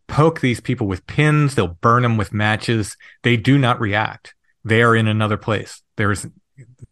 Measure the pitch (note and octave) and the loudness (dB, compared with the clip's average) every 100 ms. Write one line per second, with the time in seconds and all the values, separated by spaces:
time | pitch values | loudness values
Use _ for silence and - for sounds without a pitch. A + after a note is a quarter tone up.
0 | - - D#3+ E3 C3 A#2 - B2+ G#2 F#2 | -6 0 2 2 -2 -2 -4 -4 -4 -6
1 | - - D3+ D3+ C#3+ C3 F#2 F2 A#2 A#2+ | -6 -2 0 2 0 0 -4 0 2 2
2 | B2 A2+ G2 G#2 G#2+ G#2+ - A2+ G2+ - | 2 0 -2 -2 0 0 -2 -2 -4 -10
3 | - - A#2+ A#2+ G#2+ C#3+ B2+ B2 A2+ G#2 | -20 -4 0 0 2 2 2 0 -2 -2
4 | A2 - - - _ _ G#2 A2 A#2 A2+ | -2 -6 -20 -20 _ _ 0 2 4 4
5 | A2 G#2+ G#2+ G#2 - G#2 G2 - _ - | 2 0 -2 -2 -4 -4 -6 -16 _ -4
6 | G#2 G#2 - - _ - A#2 _ - | -2 -2 -6 -18 _ -20 -20 _ -10